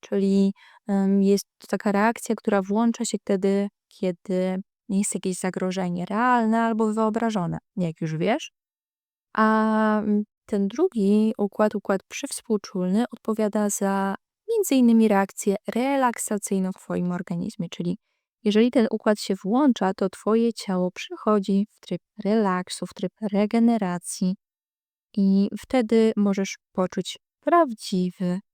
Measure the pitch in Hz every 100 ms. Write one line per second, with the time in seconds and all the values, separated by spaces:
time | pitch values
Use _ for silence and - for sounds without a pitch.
0 | - 202 196 196 196 - - - - 196
1 | 196 196 196 202 - _ - 196 - 196
2 | 214 226 - 220 - 202 190 202 233 226
3 | 226 202 - 196 196 196 202 _ _ -
4 | 185 175 - 185 185 185 - _ _ 196
5 | 208 190 190 185 185 185 185 185 180 175
6 | 180 202 247 247 220 226 226 220 220 214
7 | 220 214 233 214 170 160 _ - 175 160
8 | 160 156 180 240 - _ _ _ _ _
9 | _ _ _ - 220 220 220 220 214 214
10 | 208 208 208 _ - 208 196 - 370 233
11 | 196 214 220 - 208 - 214 214 - 190
12 | _ - 285 - _ 214 - 185 180 196
13 | 247 - - 220 214 214 208 - 196 196
14 | 196 196 _ _ - 453 381 269 240 226
15 | 220 196 196 - - 196 - 220 262 277
16 | 254 220 - 208 - 196 185 185 - 180
17 | 180 180 180 170 190 - 170 - 175 185
18 | _ _ _ _ 214 208 240 247 220 214
19 | - 214 - 190 185 240 294 233 190 190
20 | 196 - - 220 233 226 - 185 180 -
21 | - 349 - 214 190 196 208 _ - 180
22 | _ _ 202 220 208 180 180 - 180 -
23 | 180 _ 214 196 208 233 233 233 190 175
24 | - - 185 190 _ _ _ _ _ _
25 | _ - 196 196 202 208 - 262 220 226
26 | 220 214 202 196 196 - _ - 185 -
27 | 180 - _ _ - 339 311 220 - 185
28 | 180 - 180 180 -